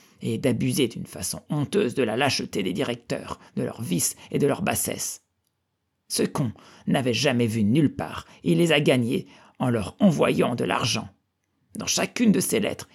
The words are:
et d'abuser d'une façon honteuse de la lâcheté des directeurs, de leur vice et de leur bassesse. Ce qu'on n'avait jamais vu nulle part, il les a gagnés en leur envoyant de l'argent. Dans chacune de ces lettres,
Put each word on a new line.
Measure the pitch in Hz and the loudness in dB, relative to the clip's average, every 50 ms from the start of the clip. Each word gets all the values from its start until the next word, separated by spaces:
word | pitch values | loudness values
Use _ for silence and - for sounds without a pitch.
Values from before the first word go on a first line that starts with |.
| _ _ _ _ | _ _ _ _
et | - 120 113 110 | -6 -4 -2 0
d'abuser | - 127 113 113 131 127 123 147 127 113 | 0 0 0 0 0 0 0 0 0 0
d'une | - - - | -2 -6 -12
façon | - - - 185 - - - - - | -12 -10 -10 -8 -8 -8 -10 -8 -6
honteuse | 160 147 139 - - - 113 123 - | -4 -4 -2 0 0 0 0 0 0
de | 139 | -2
la | 123 107 110 | -2 0 0
lâcheté | 127 143 139 - - - - - - | 0 0 0 0 -2 -4 -6 -6 -4
des | 95 90 | -4 -2
directeurs, | 87 - 131 117 117 - - - 139 - - - - - - - - | -2 -2 -4 -4 -4 -6 -8 -8 -8 -8 -8 -10 -12 -14 -14 -12 -8
de | - 127 | -6 -6
leur | 123 - - | -6 -6 -8
vice | 117 180 175 160 - - - - - - | -6 -4 -2 -2 -2 -4 -6 -8 -8 -6
et | - - | -2 0
de | 143 | 2
leur | 139 131 - | 0 0 0
bassesse. | 92 - 117 - - 113 110 101 - - - - _ _ _ _ _ _ _ _ _ _ _ _ _ _ _ _ _ - | -2 -2 -2 -2 -4 -4 -6 -6 -8 -8 -10 -12 _ _ _ _ _ _ _ _ _ _ _ _ _ _ _ _ _ -8
Ce | - - | -4 -4
qu'on | - - - - 139 110 - - - - - - - | -2 -2 -2 -2 -4 -4 -4 -8 -14 -20 -20 -10 -4
n'avait | - - 143 123 127 | 0 0 2 2 2
jamais | 110 110 135 143 123 120 120 | 0 2 2 2 4 4 2
vu | 110 107 113 104 | 2 2 2 2
nulle | 101 123 165 147 117 - | 2 4 4 4 2 2
part, | - 80 78 - - - - - - - | -2 -8 -8 -8 -12 -14 -16 -18 -4 0
il | - 165 165 | 2 2 4
les | 170 160 | 4 4
a | 147 151 | 4 4
gagnés | 147 160 135 127 117 117 139 190 - - - - - - _ - | 4 4 4 4 2 0 0 -2 -4 -8 -14 -20 -20 -20 _ -2
en | - 127 | 0 0
leur | 117 113 95 92 - - | 0 0 -2 -4 0 4
envoyant | 214 190 143 - - - 151 - 151 123 123 | 4 4 6 4 2 2 2 2 0 0 0
de | 117 123 | -2 -2
l'argent. | - - - 131 113 110 110 101 98 - _ _ _ _ _ _ _ _ _ _ _ - | -2 0 0 0 -2 -2 -4 -6 -10 -14 _ _ _ _ _ _ _ _ _ _ _ -12
Dans | - 104 | -8 -6
chacune | - - 180 190 185 - - 247 214 | -4 -2 -2 -2 -2 0 2 4 4
de | 180 185 | 4 4
ces | - - - 110 | 2 0 0 0
lettres, | - - - - - - _ | 0 -2 -4 -6 -10 -16 _